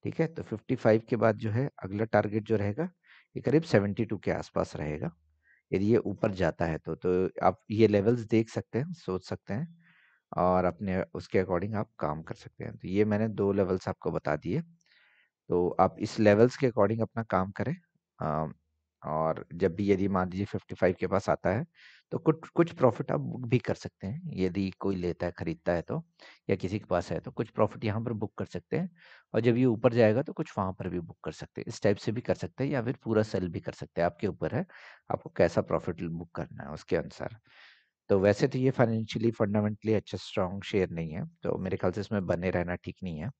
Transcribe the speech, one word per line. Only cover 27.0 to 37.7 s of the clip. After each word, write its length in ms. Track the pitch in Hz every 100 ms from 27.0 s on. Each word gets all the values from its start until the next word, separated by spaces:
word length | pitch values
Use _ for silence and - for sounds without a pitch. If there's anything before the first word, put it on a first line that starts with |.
| 85
है 80 | 82
तो 120 | -
कुछ 180 | - 117
प्रॉफिट 340 | - 147 - 117
यहाँ 160 | 104
पर 100 | 117 110
बुक 180 | 104 -
कर 80 | 98
सकते 320 | 90 - -
हैं 120 | 180 _ - - _
और 80 | -
जब 160 | 117 117
ये 80 | 127
ऊपर 260 | 110 127
जाएगा 280 | 117 110 110
तो 100 | 151
कुछ 200 | - 156 -
वहाँ 160 | 95
पर 160 | 92 95
भी 100 | 90
बुक 160 | 82 82
कर 80 | -
सकते 280 | 78 - -
हैं। 40 | -
इस 140 | 113
टाइप 140 | 107 98
से 140 | -
भी 100 | 113
कर 140 | - 85
सकते 280 | 90 -
हैं 80 | 135
या 100 | 143
फिर 140 | 113 127
पूरा 200 | - 110 107
सेल 240 | 101 90
भी 100 | 85
कर 140 | -
सकते 280 | - - -
हैं, 40 | 85
आपके 220 | - 101
ऊपर 280 | - 78 120
है 100 | 190 - - - _
आपको 200 | - - -
कैसा 240 | 90 -
प्रॉफिट 400 | - 82 - 85
बुक 280 | 85 82 85 -
करना 280 | 85 -
है 60 | 71
उसके 240 | 76 - 85
अनुसार। 400 | - - - 110 _ - -